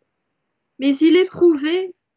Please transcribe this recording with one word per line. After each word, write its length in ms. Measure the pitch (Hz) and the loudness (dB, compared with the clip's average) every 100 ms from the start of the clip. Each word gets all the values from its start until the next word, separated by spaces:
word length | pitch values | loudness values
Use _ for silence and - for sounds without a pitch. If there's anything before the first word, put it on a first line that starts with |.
| _ _ _ _ _ _ _ - | _ _ _ _ _ _ _ -6
mais 180 | 269 277 | -4 0
il 200 | 320 339 | 2 2
éprouvait 800 | 370 - 349 302 294 359 370 - _ | 0 0 0 2 -2 -6 -8 -14 _